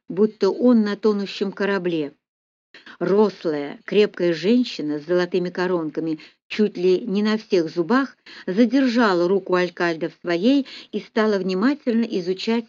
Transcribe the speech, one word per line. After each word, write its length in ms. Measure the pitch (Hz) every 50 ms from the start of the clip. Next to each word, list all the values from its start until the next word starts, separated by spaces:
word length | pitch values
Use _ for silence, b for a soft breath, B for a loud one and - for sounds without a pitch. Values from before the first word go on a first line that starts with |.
| _ -
будто 400 | 175 170 214 214 - - - 196
он 320 | - - 247 247 247 226
на 160 | 214 208 202 202
тонущем 560 | - 220 208 202 196 190 - - 202 196 185
корабле. 580 | - 202 196 202 196 175 180 170 160 147 139 147 _ _ _ _ _ _ _ _ _ _ _ - B B B B B
Рослая, 800 | 170 165 185 202 220 202 190 - - 175 151 147 143 143 - - _
крепкая 480 | - - 202 208 202 208 - 180 175 170
женщина 640 | 156 156 190 240 247 247 - - - 151 151 147 151
с 60 | 147
золотыми 440 | 156 180 180 180 175 180 185 180 180
коронками 720 | 175 - 180 185 185 170 160 151 147 165 160 165 156 156 B B B B B -
чуть 300 | - - 214 208 - -
ли 220 | 175 185 185 180
не 220 | - - 190 202 208
на 140 | 214 214 214
всех 320 | 214 - - 180 160 160
зубах 480 | 147 170 170 160 226 262 277 254 - B B B B B B
задержала 840 | B 185 196 247 220 233 277 269 254 220 240 240 208 185 170 175 175
руку 280 | 196 196 190 - 180
Алькальда 540 | 180 180 180 175 - 175 170 165 160 170 160
в 60 | - _
своей 460 | - 170 175 170 185 240 277 285 262 B B B B B
и 80 | B 208
стала 380 | - - - 240 214 220 208 196
внимательно 680 | 180 190 190 185 208 262 294 285 - 254 226 226 233
изучать 600 | 226 226 196 170 175 190 185 - - 226 233 226